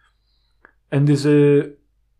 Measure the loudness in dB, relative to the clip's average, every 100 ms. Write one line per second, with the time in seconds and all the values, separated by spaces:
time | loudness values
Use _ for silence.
0 | _ _ _ _ _ _ _ _ _ -4
1 | -2 -2 0 2 2 0 -2 -12 _ _
2 | _